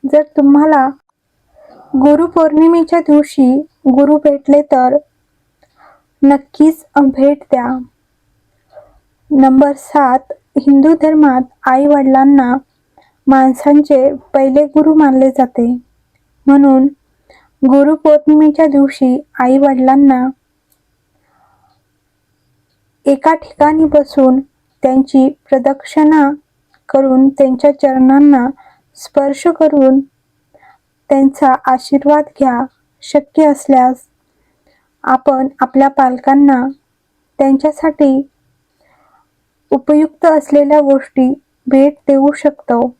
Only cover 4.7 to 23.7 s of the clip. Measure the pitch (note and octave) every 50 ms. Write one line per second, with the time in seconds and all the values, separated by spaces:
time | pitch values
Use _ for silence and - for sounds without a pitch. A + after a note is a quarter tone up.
4.7 | D4 C4 B3+ B3+ C4 D4 D4 _ _ _ _ _ _ _ _ _ _ _ _ _
5.7 | _ _ _ _ _ _ _ _ _ _ - C#4 C#4+ C#4 C#4 _ _ - D4 D#4+
6.7 | D#4+ - - _ _ C#4 C#4+ C4+ C4+ C4+ C4 C#4 D4 C#4+ - _ - B3+ A#3+ A#3+
7.7 | C4 C4 B3+ _ _ _ _ _ _ _ _ _ _ _ _ _ _ _ _ _
8.7 | _ - _ _ _ _ _ _ _ _ _ _ D4+ C4+ C4+ C4+ C4 C4 D4 C#4+
9.7 | C#4+ C#4 - - - D4 C#4 B3+ B3 C4 C4+ _ - _ _ _ _ C#4+ - C#4+
10.7 | C#4 C#4 C4+ D#4 E4 D#4+ - D#4 D#4 D#4 D4+ C#4+ C4 B3+ B3+ - _ _ _ C4+
11.7 | B3+ C4 C#4+ D4 D4 C#4+ C#4 C4 C4 C4 C4+ C#4 C#4+ C#4 C4 A#3+ B3 C#4 - _
12.7 | _ _ _ _ _ _ _ _ _ _ _ - C4+ C4+ C4 C4 B3+ - - D4
13.7 | D4 D4 D4 D4 D4 C4+ B3+ C#4 D4 C4+ _ _ _ C#4 C4+ C4+ C4 C#4+ D4+ C#4+
14.7 | D4 D4+ D4+ D#4 D#4 D#4 D4+ C#4 C4 C4 C4+ C4+ C4 C#4 C4 B3 _ - A#3 A#3
15.7 | B3 B3 - _ _ _ _ _ _ _ _ _ _ _ _ - C#4 C#4+ C#4 C#4
16.7 | C4+ C4 C4 C#4+ C#4+ _ _ _ _ _ _ _ _ _ _ _ _ _ - C4+
17.7 | B3+ C#4 C#4 D4 D#4 D4+ _ D#4+ D4+ D4+ D4+ D4 D4+ D4+ D#4 D4+ D4 - D#4+ D#4
18.7 | C#4 C#4 C#4 C4+ - - C4+ B3+ B3 C#4+ - _ _ - B3+ B3 C4 C4+ C#4 C#4+
19.7 | C4+ B3+ B3+ B3+ C4+ C#4 C#4+ C#4 C4 B3+ B3+ C4 C4+ _ _ _ _ _ _ _
20.7 | _ _ _ _ _ _ _ _ _ _ _ _ _ _ _ _ _ _ _ _
21.7 | _ _ _ _ _ _ _ _ _ _ _ _ _ _ _ _ _ _ _ _
22.7 | _ _ _ _ _ _ _ C#4 C#4 C4+ - D#4+ D#4+ D#4+ - - - _ D4 D4